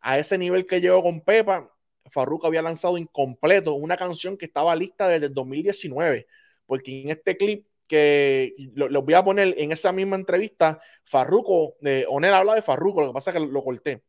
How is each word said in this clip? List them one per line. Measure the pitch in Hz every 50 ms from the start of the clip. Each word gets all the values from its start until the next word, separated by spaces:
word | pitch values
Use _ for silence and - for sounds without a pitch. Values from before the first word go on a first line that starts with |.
a | - 117 135 139
ese | 151 - 196 185
nivel | 180 175 180 185 185
que | 185 185 180
llegó | 175 180 180 185
con | 170 175 170 160
Pepa, | - - 208 226 220 208 196 175 135 _ _ _ _ _ _ _ _ 135
Farruko | - 143 131 127 151 165 - 165
había | 165 160
lanzado | 160 165 165 160 - 175 180 175
Incompleto, | 165 - _ - 139 131 123 _ - 156 190 196 170 160 147
una | 143 147 160 180 180
canción | 185 180 170 - - 185 196 196
que | 175
estaba | 156 _ 151 151 170 170
lista | 160 180 196 _ _ 208 185
desde | 175 160 147 143
el | 139
dos | 139 131 127
mil | 135 147 165
diecinueve, | 202 190 - - 165 127 139 170 165 139 110 - _ _ _ _ _ _ _ _
porque | _ 135 131 131 - 131 135
en | 135 143
este | 156 156 _ 202 185 185
clip | 202 208 214 202 _ _ _ _ _ _
que | 160 151 151 147 147 143 143 139 135 135 131 123 - - 139 131 -
lo, | 135 143 131
lo | 139 143 135
voy | 139 160
a | 180 190
poner | 196 190 202 196 190 180 -
en | - 147
esa | 160 160 - 190
misma | 185 190 190 196 196
entrevista, | 190 190 - 175 185 208 214 _ _ 170 160 156 156 - - _ _ _
Farruko, | - - 135 127 127 180 226 226 - 190 170 156 151 - _ -
eh, | 143 135 135 127 -
Onel | 127 139 156 190 202
habla | 190 190 208 220
de | 220
Farruko, | 208 - 135 - 165 196 196 175
lo | 147 131
que | 120
pasa | 135 135 196
es | 175
que | 170
lo, | 156 143
lo | 135 139 127
corté. | 131 127 117 _ 151 131 - _